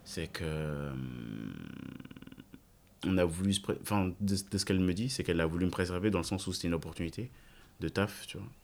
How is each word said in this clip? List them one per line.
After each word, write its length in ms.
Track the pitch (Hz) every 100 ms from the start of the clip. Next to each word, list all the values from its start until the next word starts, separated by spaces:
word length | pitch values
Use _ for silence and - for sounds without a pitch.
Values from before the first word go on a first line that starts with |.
c'est 240 | - - 82
que, 160 | -
euh, 480 | 80 78 76 73 71 67 64 62 57 53 53 50 50 50 50 - - - - - - - - - - - -
on 120 | 95
a 80 | 87
voulu 280 | 82 95
se 80 | 98
pré-, 160 | - -
enfin, 300 | - 104 92 90
de, 160 | 101 98 -
de 80 | 101
ce 80 | -
qu'elle 140 | 95
me 140 | 92
dit, 160 | 90 123
c'est 140 | -
qu'elle 160 | - 82
a 40 | 82
voulu 200 | 85 90
me 60 |
préserver 380 | - 90 90 104
dans 80 | 95
le 60 |
sens 240 | 82 95 -
où 60 |
c'était 140 | 87 85
une 60 |
opportunité 560 | 85 82 80 85 - 117 - - - - -
de 80 | 82
taf, 380 | - 104 - -
tu 100 | -
vois 100 | 98 -